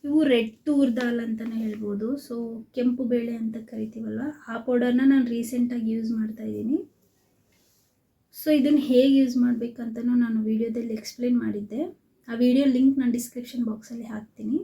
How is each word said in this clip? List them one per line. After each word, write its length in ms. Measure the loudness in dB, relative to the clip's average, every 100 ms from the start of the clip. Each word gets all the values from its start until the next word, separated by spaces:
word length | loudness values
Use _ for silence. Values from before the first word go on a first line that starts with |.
| 2
ಇವು 120 | 2 4
ರೆಡ್ 200 | 4 2 -6 0
ತೂರ್ 240 | 2 2 2
ದಾಲ್ 200 | -2 -2
ಅಂತಲೇ 320 | -4 -6 -6 -4
ಹೇಳ್ಬೋದು. 440 | -6 -6 -6 -4 -4 -6 -6
So 100 | -10 -8 -10 -10 -2
ಕೆಂಪು 280 | 0 0 0
ಬೇಳೆ 200 | 0 -2 -6
ಅಂತ 180 | -6 -8 -12
ಕರಿತೀವಲ್ವ, 540 | -10 -8 -8 -8 -6 -8 -10 -12
ಆ 20 | -10 -2
ಪೌಡರ್ನ 380 | 0 2 4 6
ನಾನು 120 | 6 4
ರೀಸೆಂಟಾಗಿ 560 | -2 -4 -2 -2 -2 -2 -2
ಯೂಸ್ 160 | -2 -4
ಮಾಡ್ತಾ 240 | -4 -6 -8
ಇದ್ದೀನಿ. 260 | -6 -2 -4 -4 _ _ _ _ _ _ _ _ _ _ _ _ _ _ -8
So 60 | 2 4
ಇದನ್ನು 220 | 6 4 6
ಹೇಗೆ 240 | 6 6 6
ಯೂಸ್ 140 | 4 2
ಮಾಡ್ಬೇಕಂತನೂ 680 | 2 0 -4 -8 -10 -6 0 2
ನಾನು 140 | 2 0 0
ವಿಡಿಯೋದಲ್ಲಿ 440 | -2 -2 -4 -6 -8
ಎಕ್ಸ್ಪ್ಲೇನ್ 380 | -10 -6 0 0
ಮಾಡಿದ್ದೆ, 380 | 0 -6 -6 -6 -6 -10 _ _ -12
ಆ 80 | 2 4
ವಿಡಿಯೋ 220 | 4 4 4
ಲಿಂಕ್ 200 | 4 4
ನಾನು 120 | 0 -2
ಡಿಸ್ಕ್ರಿಪ್ಷನ್ 480 | -4 -12 -10 -4 -4
ಬಾಕ್ಸಲ್ಲಿ 360 | -6 -12 -14 -12
ಹಾಕ್ತೀನಿ. 440 | -12 -14 -10 -4 -4